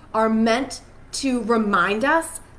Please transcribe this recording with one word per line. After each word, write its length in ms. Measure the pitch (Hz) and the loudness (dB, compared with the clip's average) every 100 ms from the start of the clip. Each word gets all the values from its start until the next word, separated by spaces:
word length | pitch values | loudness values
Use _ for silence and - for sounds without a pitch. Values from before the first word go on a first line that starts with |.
| - | -6
are 160 | 220 220 | 0 2
meant 500 | 220 226 233 269 - - - - | 2 2 2 -2 -10 -16 -20 -14
to 300 | - 269 247 | -6 -2 -2
remind 640 | 214 226 214 196 180 208 | 0 0 2 2 0 0
us 360 | 277 330 320 - - | 2 0 -2 -8 -14